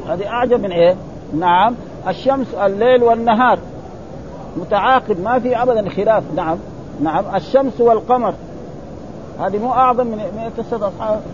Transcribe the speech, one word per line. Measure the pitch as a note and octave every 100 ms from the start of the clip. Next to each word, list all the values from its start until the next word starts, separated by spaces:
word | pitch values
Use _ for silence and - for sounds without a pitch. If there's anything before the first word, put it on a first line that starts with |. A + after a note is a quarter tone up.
| -
هذه | F3 G3+
أعجب | A#3+ B3 A#3+
من | G3+
إيه؟ | F3 F3 F#3 - - - D3
نعم، | F3 F3 G#3+ A#3+ - - F#3
الشمس، | F3+ B3+ C4+ A#3+
الليل | G#3 G3 G3 A#3+ B3+
والنهار | A#3 A3+ A3+ A3 B3 G3+ - - - - - - - - - -
متعاقب، | F3+ G3+ G#3+ B3+ B3 F#3
ما | G3+ B3+
في | B3 A#3
أبدا | B3 A3+ F#3+
خلاف. | - G#3 G#3+ - D#3
نعم، | D#3+ F3 - - - -
نعم، | D#3 D#3+ G3+
الشمس | F#3+ - C4 C4+ -
والقمر، | A#3 A3+ A3 B3 G#3+ - - - - - - - - - - -
هذه | F#3 G3+
مو | A#3+
أعظم | B3 B3+ A#3+ A#3+
من، | G#3+
من | G3 G#3+ A3+ A3+
قصة | - A#3 G3+
أصحاب؟ | - A3 G#3+ -